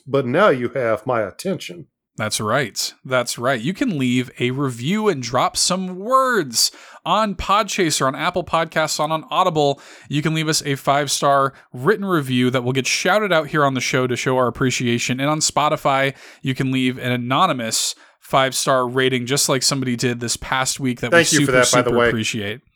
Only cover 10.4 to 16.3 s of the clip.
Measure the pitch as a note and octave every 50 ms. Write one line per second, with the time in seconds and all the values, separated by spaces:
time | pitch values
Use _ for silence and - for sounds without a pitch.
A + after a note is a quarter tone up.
10.4 | D#3+ D#3 D3+ - - D3 C#3 C3 - D3 C#3 C#3+ D3 C3+ - - E3 C#3+ C#3 C#3
11.4 | C3+ C3+ - - - _ - B2+ B2+ E3+ A3 F#3+ G3 F#3+ F3+ D#3+ C#3 C3 B2+ B2
12.4 | B2 B2+ B2 C3 A#2+ B2 C3 C3+ B2 - - - - F#3 F#3 G#3+ G#3+ G3 E3+ D#3+
13.4 | D3+ C#3+ - D#3 C#3+ C#3 C3+ B2 - - - C3 B2+ B2 B2 A#2 - C3+ C3 B2+
14.4 | B2+ A#2+ A2+ - C3+ B2+ B2 - B2+ A#2+ A#2+ A#2 - - B2+ B2+ C#3 D3 D3+ D#3
15.4 | D3 - - C#3 D3 D3+ D#3 C#3+ - D3 C3+ C3+ C3+ C#3 C3 - - -